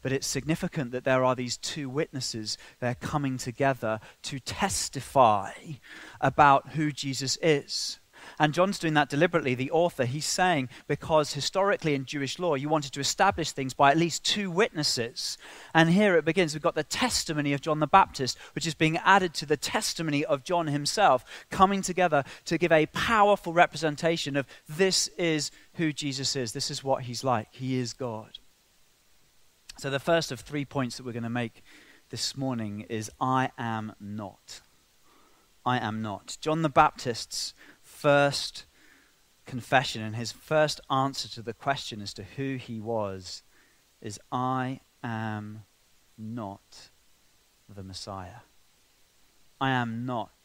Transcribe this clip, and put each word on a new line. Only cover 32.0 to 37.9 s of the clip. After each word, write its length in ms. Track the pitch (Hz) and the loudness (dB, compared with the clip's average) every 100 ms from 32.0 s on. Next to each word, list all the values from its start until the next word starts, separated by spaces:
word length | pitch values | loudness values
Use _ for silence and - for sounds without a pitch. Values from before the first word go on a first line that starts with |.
| _ | _
this 260 | 117 - 139 | -8 -6 -4
morning 440 | 135 120 107 104 - | -4 -4 -6 -8 -8
is, 240 | 110 104 - | -8 -8 -4
"I 320 | 131 131 131 - | 0 2 0 -4
am 380 | 117 110 107 - | -6 -6 -6 -12
not." 600 | 101 104 98 - - - - _ _ _ _ _ _ _ _ _ | -12 -10 -10 -14 -20 -20 -20 _ _ _ _ _ _ _ _ _
I 140 | 123 123 | -2 0
am 220 | 113 110 | 0 -4
not. 380 | 110 95 - - | -6 -8 -12 -10
John 220 | 156 160 | -4 0
the 80 | 156 | 2
Baptist's 800 | 165 151 - 127 113 - - - - - - | 6 4 2 -6 -6 -6 -8 -8 -10 -20 -20
first 840 | - | -20